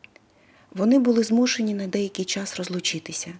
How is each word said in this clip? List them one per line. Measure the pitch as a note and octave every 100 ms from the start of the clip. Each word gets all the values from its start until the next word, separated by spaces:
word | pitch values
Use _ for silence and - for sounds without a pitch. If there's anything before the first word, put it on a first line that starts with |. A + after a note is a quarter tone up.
| - _ _ _ _ _ _
Вони | F#3+ G#3+ C4+
були | A#3+ A#3
змушені | A3 A3+ B3 A#3+ G#3+
на | G3+ F#3+
деякий | G3+ G3 F#3+
час | F3+ G3 G3 -
розлучитися. | F3+ F3+ - D#3+ E3 - E3+